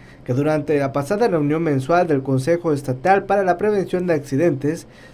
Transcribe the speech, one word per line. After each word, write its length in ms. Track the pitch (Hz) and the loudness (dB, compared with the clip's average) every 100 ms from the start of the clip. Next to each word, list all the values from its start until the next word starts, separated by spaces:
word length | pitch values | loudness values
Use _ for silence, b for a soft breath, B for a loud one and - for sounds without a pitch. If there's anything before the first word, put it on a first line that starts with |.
| B B | B B
que 80 | - | -4
durante 480 | 123 147 151 143 143 | -2 0 -2 0 0
la 140 | 139 | 0
pasada 340 | 139 139 208 233 | -2 -4 0 2
reunión 340 | 170 147 156 | 2 2 0
mensual 440 | 165 135 131 170 175 | 0 0 2 2 2
del 160 | 139 | 0
Consejo 480 | 135 131 143 170 170 | 0 -2 2 0 0
Estatal 540 | 139 - 131 180 196 190 | -2 -2 -4 2 2 2
para 180 | 202 | 0
la 140 | 185 175 | 2 0
Prevención 500 | 214 202 180 180 180 | 0 0 -2 -2 0
de 60 | |
Accidentes, 720 | 156 - 135 170 135 143 165 - B B | -2 -2 0 0 0 -4 -6 -10 B B